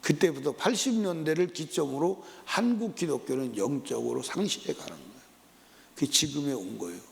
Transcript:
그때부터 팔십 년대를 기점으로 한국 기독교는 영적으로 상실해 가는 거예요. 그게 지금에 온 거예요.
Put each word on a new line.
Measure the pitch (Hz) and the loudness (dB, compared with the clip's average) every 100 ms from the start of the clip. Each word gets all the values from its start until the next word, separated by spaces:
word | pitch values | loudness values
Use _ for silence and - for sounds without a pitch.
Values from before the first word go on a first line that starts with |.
그때부터 | - 151 180 139 139 | 2 4 4 4 -2
팔십 | 123 - 233 269 226 | 2 2 2 2 2
년대를 | 202 170 156 160 175 | 2 0 0 2 2
기점으로 | 175 156 - 147 135 170 196 - - | 0 -4 0 0 2 0 0 -8 -18
한국 | - - 240 233 220 - | -2 2 4 2 0 -2
기독교는 | 170 135 - 131 131 107 | -2 -2 0 -2 -2 0
영적으로 | 101 143 - 117 120 123 | 0 0 -2 -2 0 -2
상실해 | 123 160 202 - - | -2 -2 0 -2 -4
가는 | - - | -6 -8
거예요. | - - - - - - - - - - - | -14 -16 -20 -20 -20 -20 -20 -20 -20 -20 -4
그게 | 135 | 2
지금에 | - 156 143 143 | 4 2 0 -2
온 | 131 92 113 | -2 -4 -6
거예요. | 87 87 - | -8 -10 -14